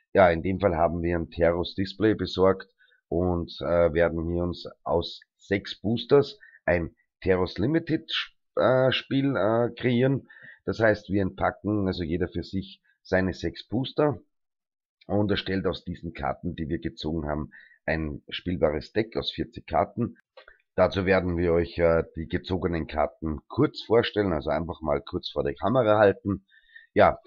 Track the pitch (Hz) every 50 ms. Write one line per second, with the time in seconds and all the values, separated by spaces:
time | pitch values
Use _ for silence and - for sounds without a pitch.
0 | _ _ - 98 95 87 85 82 85 92 95 87 98 98 85 78 85 80 82 87
1 | 82 85 87 85 82 - - 82 82 85 85 87 87 - - - 92 - - -
2 | 104 110 101 92 92 85 - 90 92 95 95 95 - - _ _ _ _ _ _
3 | _ _ - 85 90 90 87 87 85 - - - 67 73 87 85 85 82 73 82
4 | 85 82 80 82 82 85 85 87 87 87 82 - - - - _ - - 78 85
5 | 80 - - - - _ _ _ _ - 98 101 - - - - - 104 120 117
6 | - - 147 143 139 - - - - - - _ _ - 87 87 82 - - _
7 | _ _ _ _ - 90 92 90 90 87 - - 98 131 160 165 165 - 156 156
8 | - - - - - - _ _ _ _ _ - 87 113 131 127 131 127 - -
9 | - - 131 139 135 139 131 92 92 107 113 117 120 113 - - - 127 123 117
10 | 127 131 139 120 - - - - - - - _ _ 95 92 - 113 110 107 -
11 | - - 92 101 95 92 92 - 87 90 - - - 101 107 104 98 92 90 90
12 | 90 76 87 85 90 - - 87 85 - - 95 95 - - - _ _ _ _
13 | _ - 92 92 95 92 82 - - 85 - - - _ 101 127 131 - - -
14 | 151 147 117 92 - _ _ _ _ _ _ _ _ _ _ _ _ _ _ _
15 | _ - 92 104 107 95 98 - - - 95 98 - 90 - - - 92 85 -
16 | - 85 - - 71 67 71 - - 90 - - 80 67 85 82 - 82 - -
17 | - 78 82 82 73 73 73 76 71 - - - - - _ _ _ 73 78 80
18 | 78 76 71 62 - - - - - 90 90 73 80 78 76 76 - - - 107
19 | - - - 69 69 - - - 76 - - - - - - 78 90 - - -
20 | 120 - - - _ _ _ - - - - _ _ _ _ - 92 87 - 95
21 | 92 98 95 95 90 90 85 85 90 85 82 87 85 - - 87 85 82 82 82
22 | 80 - - 82 80 - - 85 - - 95 87 92 87 85 80 76 - 78 76
23 | 73 - - _ 80 80 76 69 - - - 110 147 143 - - - - 107 117
24 | 113 - - 104 104 95 82 73 - 76 71 80 85 82 85 - 80 76 73 71
25 | - - - 87 - - - 73 67 71 69 - - 98 120 131 117 107 107 107
26 | 107 98 95 - - 101 98 - - _ _ _ _ _ - - - _ - 101
27 | 98 82 - - -